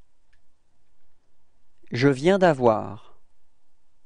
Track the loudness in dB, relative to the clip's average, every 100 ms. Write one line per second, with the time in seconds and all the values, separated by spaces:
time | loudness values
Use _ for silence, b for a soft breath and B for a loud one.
0 | -20 -20 -20 -20 -20 -20 _ -20 -20 -18
1 | -18 -18 -20 -20 -20 -20 -20 -18 -8 0
2 | 2 2 2 4 4 4 2 2 -4 -12
3 | -16 -18 -20 -20 -20 -20 -20 -20 -20 -20